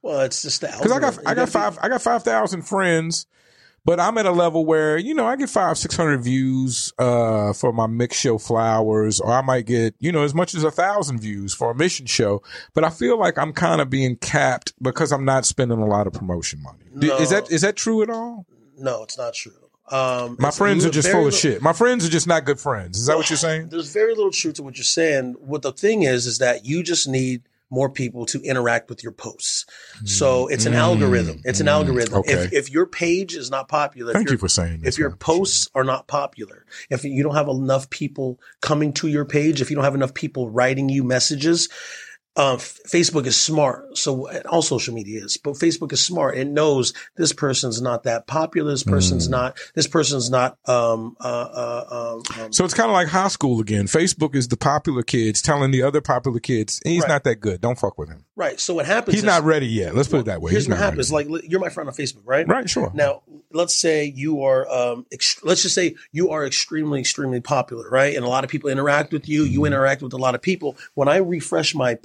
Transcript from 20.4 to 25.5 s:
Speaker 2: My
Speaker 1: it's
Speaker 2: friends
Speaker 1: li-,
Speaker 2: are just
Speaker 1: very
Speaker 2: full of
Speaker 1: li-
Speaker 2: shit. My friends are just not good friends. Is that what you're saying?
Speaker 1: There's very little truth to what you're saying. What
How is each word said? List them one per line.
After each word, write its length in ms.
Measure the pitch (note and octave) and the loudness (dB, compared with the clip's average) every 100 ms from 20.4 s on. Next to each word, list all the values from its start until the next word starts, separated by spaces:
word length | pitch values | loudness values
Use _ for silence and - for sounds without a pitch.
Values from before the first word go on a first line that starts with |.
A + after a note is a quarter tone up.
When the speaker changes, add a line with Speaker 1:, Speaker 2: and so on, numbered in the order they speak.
Speaker 2:
My 80 | C#3 | -2
Speaker 1:
it's 100 | - | 2
Speaker 2:
friends 240 | G3+ G3 | 2 4
Speaker 1:
li-, 40 | E3 | 2
Speaker 2:
are 20 | |
just 140 | D3 D3+ | 2 2
Speaker 1:
very 100 | G3 | 4
Speaker 2:
full 80 | D3 | 4
of 40 | |
Speaker 1:
li- 40 | C3+ | 2
Speaker 2:
shit. 240 | D3+ G2+ | 0 2
My 100 | D3+ | 2
friends 320 | E3 A#3+ B3 E3 | 4 2 2 0
are 40 | |
just 160 | D#3+ E3+ | 0 2
not 180 | E3 | 2
good 140 | C3+ C#3 | 2 -2
friends. 400 | C#3+ A2+ F2+ F#2+ | 0 -4 -4 -4
Is 80 | A#2+ | 2
that 100 | D#3 | 2
what 120 | D#3 | 2
you're 60 | D#3+ | 0
saying? 320 | E3 D#3+ D#3+ | 0 -2 -6
Speaker 1:
There's 240 | E3 D3 | -8 -4
very 220 | G#3 A3 | 0 2
little 160 | A3 G3 | 2 0
truth 220 | - E3 | 0 -4
to 80 | D3 | -6
what 140 | C#3 B2+ | -12 -6
you're 80 | |
saying. 520 | B2 - E3 C#3+ B2+ B2 | -2 2 2 2 -2 -8
What 220 | C3+ | -8